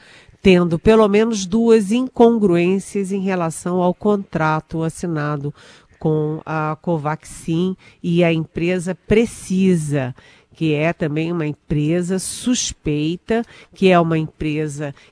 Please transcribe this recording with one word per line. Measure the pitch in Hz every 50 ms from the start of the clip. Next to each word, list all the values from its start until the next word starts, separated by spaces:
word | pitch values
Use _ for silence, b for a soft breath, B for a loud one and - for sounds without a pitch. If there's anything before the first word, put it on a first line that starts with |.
| b b b b b b b _
tendo | - 196 185 180 175 170 160 165
pelo | - 214 220 226 220 202
menos | 202 208 226 233 226 202 190
duas | 180 175 226 233 233 226 226 208 185
incongruências | 214 247 262 254 - - 233 233 233 226 208 190 170 170 175 180 190 196 190 - - 202 202 180
em | 196 196
relação | 185 196 190 180 170 165 160 - - 175 180 185
ao | 180 180 180
contrato | - - 208 208 202 196 - - 165 156 156 156 156 - _ - 160
assinado | 160 160 - - - 175 165 151 147 147 151 143 139 147 b b b b b b b b _ _
com | - 160 156 156 151 151 156 156 -
a | - 156 160 156 156 156 -
Covaxin | - - 170 156 143 151 156 156 - - - - - - 165 165 180 185 190 b b b b b
e | - 180 170 170 175
a | 165 165
empresa | 160 156 - _ 185 165 175 185 185 160 175 185
Precisa, | - _ - 208 208 240 220 - - - - 185 185 190 190 180 170 151 147 143 143 131 123 127 b b b b b b b _
que | - 160 160 151
é | 143 151 165
também | 170 - 175 151 147 156 160 165
uma | 175 175 156
empresa | 151 147 - _ _ 165 151 147 151 165 180 180 170 190 185
suspeita, | - - - - - 240 254 233 - - - - _ 156 147 147 151 156 175 185 - - 226 226 233 B B B B B -
que | - 196 185
é | 185 175
uma | 170 165 160 160
empresa | 156 147 - _ - 156 147 151 156 151 143 143 151 139 139 b b b